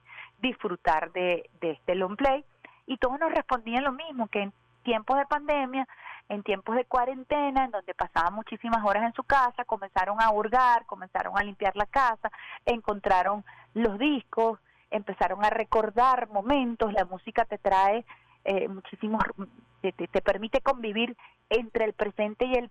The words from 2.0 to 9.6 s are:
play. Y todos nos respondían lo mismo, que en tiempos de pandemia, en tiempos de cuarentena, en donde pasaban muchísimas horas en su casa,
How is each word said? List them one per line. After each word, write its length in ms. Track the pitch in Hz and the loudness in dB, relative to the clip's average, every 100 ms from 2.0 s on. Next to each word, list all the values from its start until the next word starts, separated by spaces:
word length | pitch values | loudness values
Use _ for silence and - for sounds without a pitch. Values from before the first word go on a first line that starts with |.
| 185 208 | -2 0
play. 280 | 269 277 - _ - _ - | 0 0 -4 _ -20 _ -10
Y 120 | 262 | -4
todos 220 | 254 277 | -2 0
nos 120 | 320 | 0
respondían 520 | 330 - 247 226 240 | 0 -2 -4 -2 -2
lo 80 | 285 | -2
mismo, 360 | 262 320 262 214 | -4 -8 -6 -4
que 140 | 208 | -4
en 120 | 196 - _ _ | -6 -8 _ _
tiempos 340 | 240 220 214 277 | -2 -2 2 0
de 100 | 277 | 2
pandemia, 600 | 294 294 285 262 269 254 - - - - | -2 0 0 0 -4 -6 -10 -18 -18 -10
en 160 | 208 | -6
tiempos 320 | 208 196 - 254 | -4 -4 -2 -2
de 80 | 247 | 0
cuarentena, 800 | 254 247 262 254 294 285 262 254 | 0 0 -4 -4 0 0 0 0
en 60 | |
donde 220 | 208 185 | -4 -8
pasaban 400 | - 180 170 170 | -6 -4 0 0
muchísimas 500 | 208 - 220 233 226 | -2 -8 -10 -4 0
horas 200 | 208 202 | 2 2
en 100 | 233 | 0
su 100 | 233 | -4
casa, 400 | - 277 247 - | 2 4 4 0